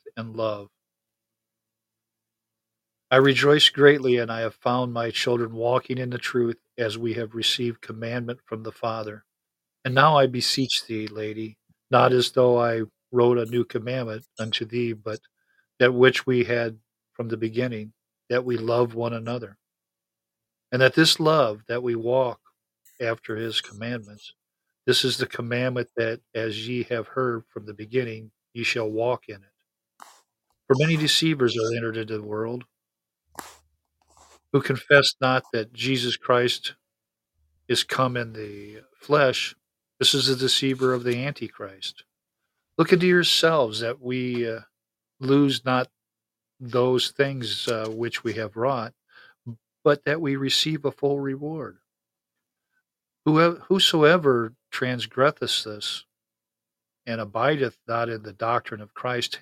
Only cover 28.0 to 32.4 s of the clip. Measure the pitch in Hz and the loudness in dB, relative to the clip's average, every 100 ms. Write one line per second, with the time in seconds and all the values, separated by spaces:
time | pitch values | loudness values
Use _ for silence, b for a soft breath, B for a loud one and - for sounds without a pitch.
28 | 120 110 113 _ _ 117 113 120 110 110 | -4 -10 -18 _ _ -6 -4 -2 -4 -2
29 | 117 123 - 98 _ _ _ _ _ _ | -2 -2 -8 -18 _ _ _ _ _ _
30 | - - _ _ _ _ - 131 156 160 | -20 -20 _ _ _ _ 0 2 2 0
31 | 151 - 160 147 120 117 113 117 113 113 | 0 2 0 2 0 0 -2 -2 -4 -6
32 | 110 110 107 107 | -8 -10 -8 -6